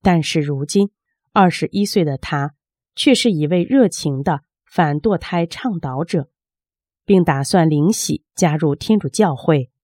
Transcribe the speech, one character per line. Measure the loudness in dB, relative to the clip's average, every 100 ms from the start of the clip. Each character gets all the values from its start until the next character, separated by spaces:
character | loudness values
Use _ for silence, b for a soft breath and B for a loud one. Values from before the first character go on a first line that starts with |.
但 | 2 2
是 | 0 -2
如 | -4 -6
今， | -2 0 0 _ _ _ _
二 | 2 2
十 | 2 -4
一 | -4 -2
岁 | 0 -2
的 | -4
他 | -6 -6 -6 _ _ _ _ -2
却 | 2
是 | 2 2
一 | 0 0
位 | 0 2
热 | 2 2
情 | 0 -4 -2
的 | -2 -4 _ _ _
反 | -2 0 0
堕 | 0 -2
胎 | -2 -4 -4
倡 | -6 -6 -6
导 | -6 -6 -2
者， | -4 -4 _ _ _ _ _ _ _
并 | 2 2 4
打 | 0
算 | 0 2 4
领 | 2 0
洗 | 0 -4 -6 _
加 | -2 0 2
入 | -2
天 | -2 0 0
主 | 0
教 | 0 0 0
会。 | 0 0 -2 _